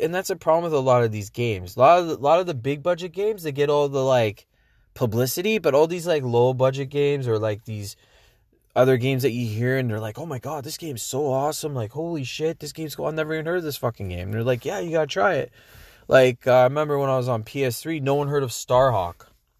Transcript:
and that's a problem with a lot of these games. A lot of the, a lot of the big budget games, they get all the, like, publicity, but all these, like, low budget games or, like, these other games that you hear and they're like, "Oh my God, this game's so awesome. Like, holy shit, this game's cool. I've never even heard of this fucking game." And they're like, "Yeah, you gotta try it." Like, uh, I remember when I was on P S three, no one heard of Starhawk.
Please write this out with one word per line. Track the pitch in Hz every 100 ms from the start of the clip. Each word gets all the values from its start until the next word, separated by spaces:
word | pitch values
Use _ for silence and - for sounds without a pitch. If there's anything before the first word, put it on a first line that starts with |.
and | 156
that's | 180 190
a | 175
problem | 170 160 170
with |
a | 151
lot | 131 123 117
of |
these | 107 101
games. | - 120 101 90 101
A |
lot | 131 175
of | 170
the, | 151
a |
lot | 139 170
of | 180
the |
big | 143 120 147
budget | 143 175 180
games, | 170 208 214
they | 160
get | 135 143
all | 147 143
the, | 139
like, | 131 127 113 98 _ _ _ _ _
publicity, | - 123 107 131 - 190 220
but | 165
all | 135 160
these, | 175 170
like, | 156
low | 127 120 123
budget | 127 131 135 135
games | 143 143 143 127
or, | 110
like, | 107 104
these | - 110 101 - _ _ _ _ _ _ _ -
other | 127 131
games | 127 135
that | 131
you | 120 120
hear | 107 123 135
and | 123
they're | 107
like, | 110 104
"Oh | 165
my | 131
God, | 127 151 131
this | -
game's | 165 123
so | - 131 151
awesome. | 131 147 151 156
Like, | 135 107
holy | 139 170 170 127
shit, | - 156 160
this | 147
game's | - 156 -
cool. | 147
I've |
never | 156 156 160
even | 156
heard | 180
of |
this | 160 135
fucking | 123 - 98
game." | 87
And | 92
they're | 110
like, | 117 127 139
"Yeah, | 196
you | 175
gotta | 160 151
try | - 202 156
it." | - _ - - - - -
Like, | 131 127 123 -
uh, |
I | 127
remember | 127 143 151 143
when | 139
I | 131
was | 123
on | 117
P | 110 143
S | 131 117
three, | 156 160
no | 135 143
one | 143
heard | 147
of | 135
Starhawk. | - - 123 135 110 87 - - _ _ _